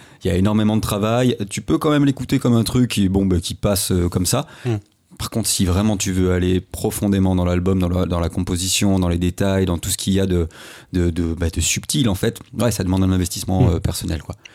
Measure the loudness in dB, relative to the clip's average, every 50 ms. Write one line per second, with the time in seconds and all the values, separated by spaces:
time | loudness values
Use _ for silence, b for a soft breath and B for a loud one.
0 | B B B B B 0 0 2 2 2 2 2 2 2 2 0 0 -2 -2 -2
1 | 0 0 2 2 2 2 0 -2 -4 -8 -8 -8 -4 -2 -2 0 2 2 2 4
2 | 4 2 2 0 -2 -2 -2 0 2 2 2 2 2 2 2 2 2 2 2 2
3 | 2 2 2 2 2 2 2 0 0 -2 -6 -4 -2 0 0 0 0 0 0 0
4 | 0 0 0 0 -2 0 0 -2 -2 -4 B B B -4 -4 -4 -6 _ _ _
5 | _ _ -14 -12 -10 -8 -4 -4 -4 -2 0 0 0 2 2 2 2 2 0 0
6 | -2 -2 0 2 2 2 2 2 2 2 0 0 -2 -4 -8 -6 -4 -4 -4 -2
7 | 0 0 2 2 2 2 2 2 2 0 0 0 0 0 0 0 0 0 0 0
8 | 0 0 0 0 -2 -2 -2 -4 -4 -2 -2 -4 -2 -2 -2 0 0 2 2 2
9 | 2 0 0 0 0 -2 -2 -2 -2 0 0 0 0 0 -2 -2 -4 -6 -6 -4
10 | -2 0 0 0 2 2 2 0 0 -2 B B B B B B B B -2 0
11 | 0 0 0 0 -2 -2 -2 -2 -4 -4 -2 -2 -2 -2 -2 -4 -4 -4 -2 0
12 | 0 0 0 0 -2 -2 -4 -4 -10 _ -6 -2 -2 0 0 0 0 0 2 2
13 | 2 2 2 2 0 -2 -4 -6 -6 -2 2 4 4 4 4 2 0 -2 -4 -4
14 | -4 -6 -6 -6 -6 -10 -14 -14 B B B